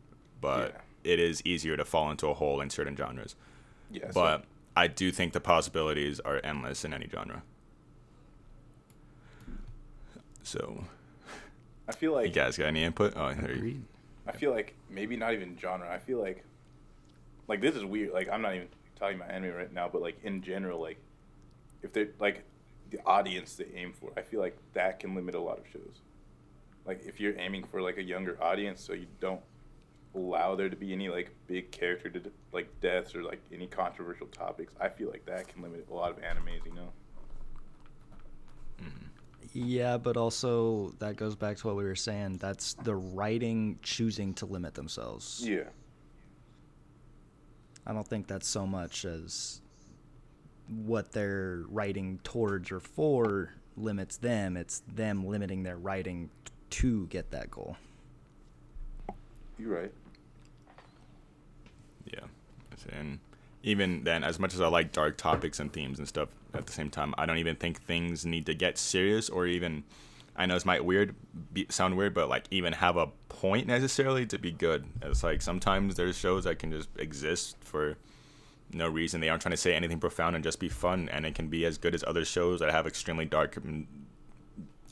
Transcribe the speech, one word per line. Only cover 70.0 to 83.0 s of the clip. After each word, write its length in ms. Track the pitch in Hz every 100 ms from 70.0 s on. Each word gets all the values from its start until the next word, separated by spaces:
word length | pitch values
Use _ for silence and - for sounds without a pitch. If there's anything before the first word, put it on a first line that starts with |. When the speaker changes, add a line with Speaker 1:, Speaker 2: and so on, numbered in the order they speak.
| - - - -
Speaker 1:
I 100 | 92
know 100 | 90
this 100 | 95
might 180 | 82
weird, 320 | 82 95 101 - - 85 80
be, 140 | 90 -
sound 260 | - 92 92
weird, 180 | 101
but, 140 | 87 71
like, 180 | 64 -
even 240 | 95 87
have 240 | 80 90 87
a 100 | 78 - -
point 380 | - 95 107 120
necessarily 580 | 123 131 - 135 135 120
to 120 | 104
be 120 | 87
good. 340 | 82 85 76 71 -
It's 220 | 71 69
like, 180 | 82 78
sometimes 540 | - 90 - 95 98 87
there's 220 | 90 87
shows 280 | 95 95 90
that 120 | 82
can 140 | 80
just 180 | 78 78 -
exist 600 | 80 69 76 85 - -
for 360 | - 78 76 76 - - - - - - -
no 160 | 82 82
reason. 320 | 80 82 85
They 80 | 80
aren't 140 | 82
trying 80 | 85
to 60 | 85
say 180 | 90 85
anything 240 | 85 82
profound 360 | 82 - 82 82
and 80 |
just 160 | 80 -
be 100 | 85
fun, 380 | - 90 92 80
and 140 | 76 78
it 100 | 76
can 140 | 80
be 160 | 82 82
as 120 | 76
good 160 | 85
as 100 | 82 -
other 200 | 82 80
shows 340 | 87 87 87
that 100 | 78
have 160 | 80 80
extremely 380 | -